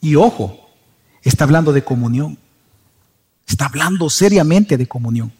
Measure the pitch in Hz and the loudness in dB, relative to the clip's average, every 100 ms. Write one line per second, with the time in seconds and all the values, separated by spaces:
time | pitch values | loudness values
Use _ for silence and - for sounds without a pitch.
0 | 160 147 220 - 98 - _ _ _ _ | 2 4 4 0 -10 -10 _ _ _ _
1 | _ _ - - 147 160 156 139 135 123 | _ _ -2 0 2 2 2 0 0 -4
2 | 120 120 151 147 _ _ _ _ _ _ | -2 -2 -4 -10 _ _ _ _ _ _
3 | _ _ _ _ _ 104 139 143 170 190 | _ _ _ _ _ -4 -4 -4 -4 -2
4 | 165 - 202 196 156 180 208 135 127 127 | -2 0 2 4 4 2 2 0 -2 -6
5 | 117 117 113 - | -4 -4 -6 -10